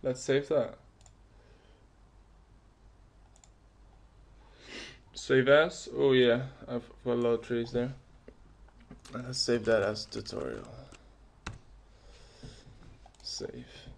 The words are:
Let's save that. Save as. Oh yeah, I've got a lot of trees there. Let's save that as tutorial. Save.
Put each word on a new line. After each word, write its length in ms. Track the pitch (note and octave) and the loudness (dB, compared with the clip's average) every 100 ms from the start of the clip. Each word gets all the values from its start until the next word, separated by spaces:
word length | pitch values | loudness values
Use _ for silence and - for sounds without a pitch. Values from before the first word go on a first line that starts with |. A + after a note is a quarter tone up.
Let's 180 | C#3 B2+ | -4 -4
save 280 | - C3+ C#3+ | 0 0 2
that. 300 | D3+ A#2 - - _ - - - - - - - - - - - - - - - - - _ - _ - - - - - - - _ - - - - - - - - - - - - - | 0 0 -6 -20 _ -20 -20 -20 -20 -20 -20 -20 -20 -20 -20 -20 -20 -20 -20 -20 -20 -20 _ -20 _ -20 -20 -20 -20 -20 -20 -20 _ -20 -20 -20 -20 -20 -20 -20 -20 -18 -16 -16 -18 -20
Save 340 | - - C3+ B2+ | -16 2 4 8
as. 400 | D3 E3 - - - | 6 6 -2 -10 0
Oh 160 | C#3 | 4
yeah, 300 | B2+ B2 A#2+ C3 - - | 6 6 4 0 -14 -10
I've 200 | B2 - - | -10 -10 -10
got 80 | B2 | -2
a 20 | |
lot 160 | A#2+ A#2+ | 0 2
of 120 | A2+ | 0
trees 300 | - A#2+ A#2 | 0 -4 -2
there. 200 | A#2+ B2 C3+ - - - - - - - - - - - | -2 -4 -6 -18 -20 -20 -20 -20 -20 -20 -20 -20 -20 -12
Let's 260 | B2+ B2 B2+ | -12 -8 -4
save 260 | - A#2+ | 0 2
that 180 | A2 A2 | 4 4
as 220 | G2 G#2+ | 2 -2
tutorial. 600 | - - G#2 - - A2+ - - - - - - - - - - - - - - - - - - - - - - - - - _ | -8 -10 -8 -8 -8 -10 -12 -18 -20 -20 -20 -20 -20 -16 -16 -16 -20 -20 -20 -20 -20 -20 -20 -20 -20 -20 -20 -20 -20 -20 -20 _
Save. 440 | - - - B2 B2 - - | -14 -10 -12 -14 -18 -20 -20